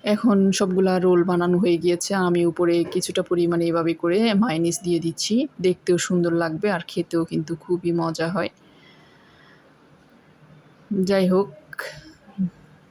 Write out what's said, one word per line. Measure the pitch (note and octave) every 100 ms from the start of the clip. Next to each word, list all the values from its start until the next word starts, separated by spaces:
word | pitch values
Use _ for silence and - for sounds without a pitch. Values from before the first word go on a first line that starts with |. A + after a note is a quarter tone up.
এখন | - G#3 A#3 G3+ G3
সবগুলা | F#3 F#3+ F#3 F#3+ F#3
রোল | F#3 F3+
বানানো | F3 F3 F3 F3+
হয়ে | F#3+ F3
গিয়েছে। | F3 E3+ -
আমি | G3 F3+ F3
উপরে | E3+ E3 F3 E3+
কিছুটা | E3+ F#3 - F#3
পরিমাণে | F3+ F3 E3+ E3+
এভাবে | E3+ E3 E3
করে | D#3+ E3+ F#3 A3+
মায়োনিজ | G3+ A3+ D#3+ E3+ E3
দিয়ে | F3 E3+
দিচ্ছি, | E3 E3 - A3+ D4 -
দেখতেও | F3+ F3 - F3
সুন্দর | - F3+ E3+
লাগবে | E3+ E3 D#3+ G#3
আর | F3 -
খেতেও | - E3+ E3
কিন্তু | E3 E3 D#3
খুবই | E3 - F3 E3+
মজা | E3+ E3 D#3+ E3
হয়। | F#3 - _ _ - - - - _ _ - - - _ _ _ _ _ _ _ _ - - _ _ - G3
যাই | F#3 G3 F#3
হোক, | F#3 G3+ - - - - - - _ - - F3+ - - - _